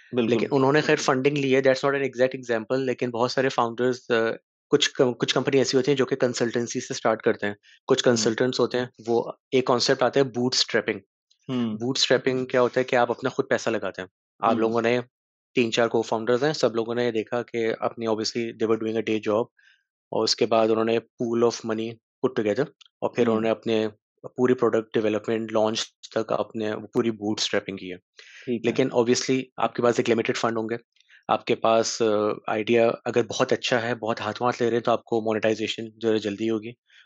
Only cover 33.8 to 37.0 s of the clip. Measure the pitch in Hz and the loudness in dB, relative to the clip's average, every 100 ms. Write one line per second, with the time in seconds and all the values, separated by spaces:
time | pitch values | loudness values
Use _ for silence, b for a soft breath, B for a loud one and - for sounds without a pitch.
33.8 | 113 117 107 117 107 104 123 120 120 117 | -2 -4 -4 -4 -6 -2 -2 0 0 0
34.8 | 117 113 - 117 110 107 110 110 107 - | 0 0 0 -2 0 0 0 0 -2 -6
35.8 | 113 110 113 110 104 101 113 110 110 123 | -10 -4 0 0 -2 -4 -2 -4 -6 -16
36.8 | b b | b b